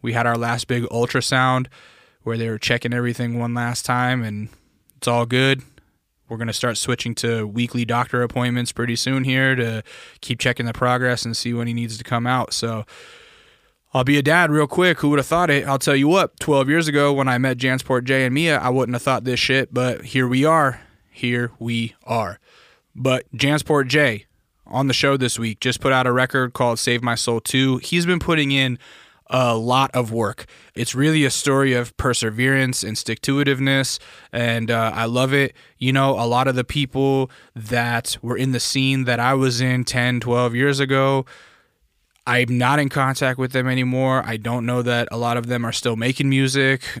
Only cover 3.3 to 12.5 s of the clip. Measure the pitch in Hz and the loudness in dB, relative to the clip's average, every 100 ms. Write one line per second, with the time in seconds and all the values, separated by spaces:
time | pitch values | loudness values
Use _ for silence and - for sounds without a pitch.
3.3 | 117 120 120 120 120 - 123 127 127 113 | -2 -4 -4 -4 -4 -2 0 2 0 -2
4.3 | 104 107 - _ _ _ _ - 120 117 | -6 -10 -14 _ _ _ _ 0 0 2
5.3 | 123 135 135 - _ _ _ _ _ _ | 2 2 0 -4 _ _ _ _ _ _
6.3 | 113 117 107 120 110 - 123 - 113 117 | -8 -6 -2 -2 -2 -4 -4 -4 -4 -2
7.3 | 113 107 104 120 120 117 117 120 123 120 | -2 -4 -2 -2 -2 -2 -2 -2 -2 -2
8.3 | - 123 123 120 - 120 117 - 135 131 | 0 -2 0 -4 -4 -4 -2 -2 0 0
9.3 | 131 135 127 117 110 - - - - - | 2 2 2 -2 -4 -10 -18 -20 -20 -8
10.3 | 120 131 120 120 113 123 123 127 123 117 | -2 0 0 -4 0 0 2 2 0 -4
11.3 | 117 120 117 117 117 117 113 117 120 120 | -6 -4 -4 -2 -4 -6 -8 -4 -2 0
12.3 | 127 117 | 0 -2